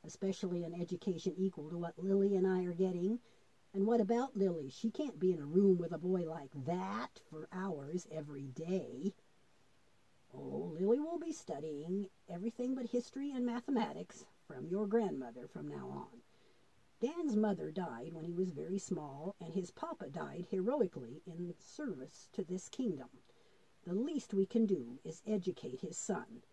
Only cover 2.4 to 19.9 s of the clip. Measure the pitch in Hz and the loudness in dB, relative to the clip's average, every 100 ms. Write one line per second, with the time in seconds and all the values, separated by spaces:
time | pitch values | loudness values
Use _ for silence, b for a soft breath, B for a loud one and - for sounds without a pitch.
2.4 | 190 185 180 170 185 175 185 240 b b | 4 4 0 2 2 4 0 0 b b
3.4 | b _ _ 196 202 233 202 233 262 202 | b _ _ 2 6 6 6 4 2 2
4.4 | 190 170 135 - 226 - 294 160 185 165 | 2 2 -4 -2 -2 0 -4 2 4 4
5.4 | 143 175 196 180 165 160 180 185 165 160 | 4 8 10 8 4 -2 2 2 0 -4
6.4 | 139 143 131 180 185 208 - - - 156 | -8 -6 0 0 0 -2 -4 -10 -14 -12
7.4 | 160 185 196 151 139 180 - 156 147 139 | -8 -4 -2 -4 -2 -4 -4 -8 -6 -8
8.4 | 139 127 165 185 - - 190 - _ _ | -8 -6 0 0 0 -2 -4 -4 _ _
9.4 | _ _ _ _ _ _ _ _ _ 139 | _ _ _ _ _ _ _ _ _ -10
10.4 | 139 139 170 160 196 254 311 330 330 - | -4 -2 -2 2 4 4 4 -2 -4 -8
11.4 | - 175 156 147 160 196 190 _ - 175 | -6 -6 -4 -6 -2 -2 -4 _ -12 -6
12.4 | 220 - 247 262 240 247 - 269 285 262 | -6 -4 -2 -2 0 -2 -2 -6 -4 0
13.4 | 247 240 240 247 202 - - - - _ | 0 -2 0 2 2 -4 -12 -14 -20 _
14.4 | - 139 156 190 208 226 202 143 123 123 | -14 -10 -2 0 4 4 2 -2 -6 -10
15.4 | 120 143 147 143 131 139 - - _ b | -12 -8 -8 -8 -8 -8 -10 -16 _ b
16.4 | b b b b _ _ 240 339 311 214 | b b b b _ _ -2 0 2 4
17.4 | 214 185 156 156 170 117 160 160 165 175 | 4 2 -2 -4 -4 -6 -8 -8 -4 0
18.4 | 185 143 156 196 - 165 151 139 170 - | 0 -2 -2 -4 -2 -4 -4 -6 -8 -8
19.4 | 165 175 175 - 330 | -4 -4 -4 -6 -6